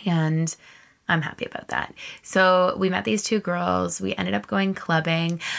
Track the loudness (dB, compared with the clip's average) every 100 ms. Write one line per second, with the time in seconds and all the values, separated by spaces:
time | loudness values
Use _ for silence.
0 | 0 2 2 0 -2 -6 -16 -20 -20 _
1 | -2 0 0 -6 -8 -8 -6 -6 -6 -10
2 | -16 -14 -2 4 6 6 4 2 0 0
3 | 0 0 0 0 0 -2 0 0 0 -2
4 | -4 -2 -2 -2 -2 0 0 -2 0 0
5 | 2 0 0 -2 -6